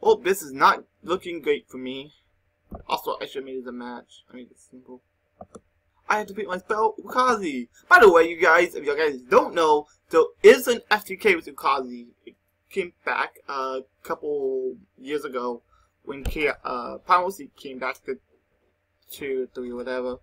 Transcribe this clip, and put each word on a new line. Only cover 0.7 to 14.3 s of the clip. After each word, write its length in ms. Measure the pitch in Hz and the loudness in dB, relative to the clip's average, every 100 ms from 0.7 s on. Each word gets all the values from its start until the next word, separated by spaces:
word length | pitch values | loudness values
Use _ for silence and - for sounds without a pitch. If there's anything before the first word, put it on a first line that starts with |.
| - - _ | 2 -4 _
looking 360 | 151 185 180 170 | -6 -6 -6 -8
great 280 | 151 143 _ | -2 -2 _
for 100 | 127 | -12
me. 340 | 127 135 143 _ _ _ _ _ _ - - | -10 -12 -14 _ _ _ _ _ _ -20 -8
Also, 280 | 143 - - | -8 -6 -8
I 60 | 139 | -8
should 160 | 139 | -12
have 20 | |
made 140 | 135 131 | -12 -12
it 100 | 123 | -12
a 40 | |
match. 520 | 120 120 120 - - _ | -14 -14 -16 -18 -20 _
I 60 | 127 | -20
made 140 | 123 | -20
it 80 | _ | _
simple. 440 | _ 127 127 127 _ _ _ _ - - _ _ _ _ - | _ -20 -20 -20 _ _ _ _ -20 -20 _ _ _ _ -6
I 100 | 208 | -4
have 80 | 208 | -4
to 80 | |
pick 140 | 196 202 | -10 -8
my 100 | 180 | -8
spell, 380 | - 214 220 - | -4 0 0 -2
Ukazi! 680 | - 262 254 226 190 131 120 _ _ | -8 0 0 0 -2 -6 -10 _ _
By 120 | 370 | 8
the 100 | 220 | 10
way, 180 | 170 165 | 8 4
you 120 | 170 | 4
guys, 340 | 170 165 175 | 4 6 4
if 100 | - | -2
you 120 | 143 147 | -4 0
guys 240 | 160 131 | 0 -2
don't 340 | 123 196 285 | 2 2 2
know, 320 | 170 160 151 - _ _ | 0 2 2 0 _ _
there 120 | 165 160 - | 2 2 6
is 240 | 196 262 254 | 8 8 4
an 140 | 233 - | -4 0
F 140 | 208 | -2
T 120 | - 190 | -2 -2
K 200 | 220 175 | 0 0
with 100 | 160 | -2
Ukazi. 600 | 139 147 139 127 123 120 _ - | -6 -2 -2 -4 -12 -18 _ -20
It 80 | _ _ _ _ | _ _ _ _
came 240 | - 175 _ | -8 -8 _
back 340 | - 127 139 - - | -8 -4 -6 -10 -12
a 340 | 139 131 131 - _ | -8 -6 -8 -10 _
couple 760 | - 165 151 | -10 -10 -6